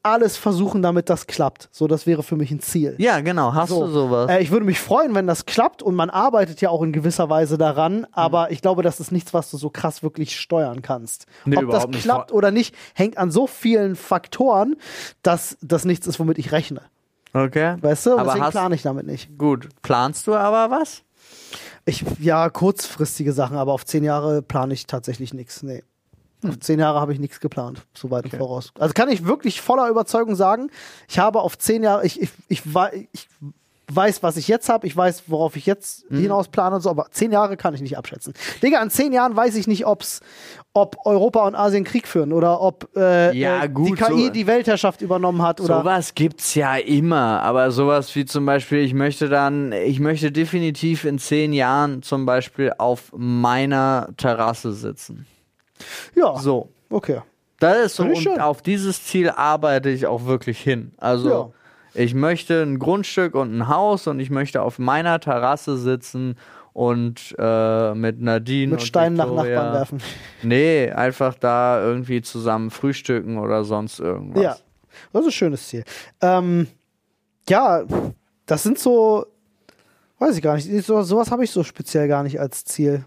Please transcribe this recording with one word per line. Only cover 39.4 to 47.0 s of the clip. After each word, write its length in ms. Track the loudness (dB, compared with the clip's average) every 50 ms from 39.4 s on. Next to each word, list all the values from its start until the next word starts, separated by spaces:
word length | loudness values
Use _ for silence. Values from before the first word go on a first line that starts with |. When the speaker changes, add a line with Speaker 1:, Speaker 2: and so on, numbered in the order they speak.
| 2 2 2
Speaker 1:
ich 120 | 0 0 0
nicht, 180 | 0 0 2 0
ob's, 320 | 0 0 -2 -10 -12 -12 _ -20 -20 -20 -20 -20 -20 -20 -10 _ 2
ob 240 | 2 2 2 0 -4 0
Europa 420 | 2 4 4 4 4 4 4 2 2
und 80 | 2
Asien 300 | 2 0 2 2 2 0
Krieg 240 | 0 -2 -4 -4 -2
führen 240 | -2 0 0 2 2
oder 260 | 2 4 4 2 2
ob, 300 | 2 0 0 -2 -10 -8 -2 2
äh, 360 | 4 4 6 6 4 4 4 2
Speaker 2:
Ja, 260 | 0 0 0 0 -2
Speaker 1:
äh, 60 | -2
Speaker 2:
gut, 180 | 0 0 0 2
Speaker 1:
die 60 | 2
K 180 | 2 2 2
I 140 | 4 2 2
Speaker 2:
so 40 | 2
Speaker 1:
die 140 | 0 -2 0
Weltherrschaft 560 | 2 2 2 4 2 2 2 2 0 0 -2
übernommen 420 | -2 -2 0 0 0 0 2 2 2
hat 180 | 0 0 0
oder 180 | 0 0 2 2
Speaker 2:
Sowas 340 | 2 2 0 0 0 -2 -2
gibt's 420 | 0 0 0 0 -2 -6 -2 0
ja 200 | 0 0 0 0
immer, 640 | -2 0 2 2 2